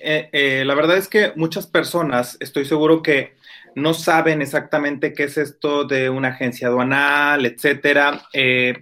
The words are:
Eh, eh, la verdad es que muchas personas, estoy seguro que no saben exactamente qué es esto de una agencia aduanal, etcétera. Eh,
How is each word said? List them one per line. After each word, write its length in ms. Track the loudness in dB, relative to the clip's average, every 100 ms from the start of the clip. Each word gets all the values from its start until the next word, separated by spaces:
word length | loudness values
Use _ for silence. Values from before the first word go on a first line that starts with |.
Eh, 260 | -4 -4 -2
eh, 320 | -2 0 0
la 120 | 0 2
verdad 220 | 2 2
es 100 | 2
que 260 | 0 0 0
muchas 300 | -4 -4 -2
personas, 720 | -2 0 -2 0 0 -2 -8
estoy 260 | -8 -6 -2
seguro 360 | 2 4 4
que 320 | 2 0 -2 _ -20 -20 -14
no 220 | -4 -2 0
saben 480 | 2 2 2 0
exactamente 720 | -2 -4 -2 -2 -2 -4 -4
qué 100 | -2
es 140 | -4 -2
esto 460 | -6 -4 -2 -2
de 280 | 0 -2 -2
una 160 | -2 -4
agencia 400 | -2 -6 -4 -2
aduanal, 800 | 0 0 0 2 2 2 2 0
etcétera. 760 | -2 -2 0 2 4 2 0 -6
Eh, 420 | -2 0 2 0 -2